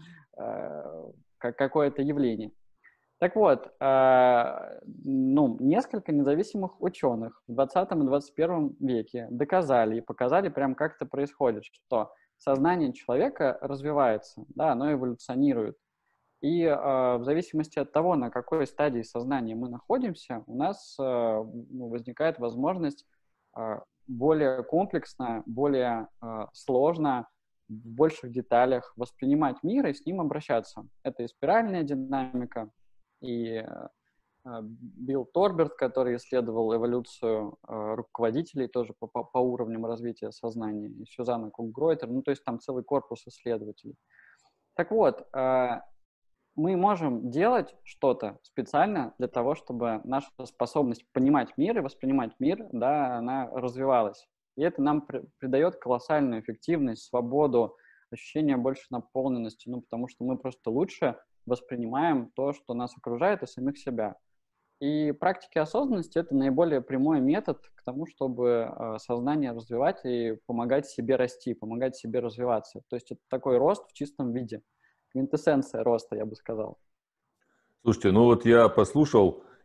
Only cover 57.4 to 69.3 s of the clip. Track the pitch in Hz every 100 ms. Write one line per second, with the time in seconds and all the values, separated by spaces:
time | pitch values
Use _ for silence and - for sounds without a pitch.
57.4 | 147 120 110 - _ _ _ 117 - 156
58.4 | 151 127 131 135 - 123 - 135 135 123
59.4 | 113 - 117 123 - 117 123 - 123 127
60.4 | 127 - 113 123 190 - 139 - _ _
61.4 | - 123 - 123 113 131 165 139 113 -
62.4 | 139 139 - 120 123 - 120 120 185 196
63.4 | 127 - 131 143 139 113 107 - _ _
64.4 | _ _ _ _ 143 151 151 143 180 190
65.4 | - 165 156 240 277 202 - 170 175 139
66.4 | 135 135 165 139 123 135 147 151 131 190
67.4 | 185 - - - - 135 160 - 135 120
68.4 | 120 117 113 - 113 110 - 120 127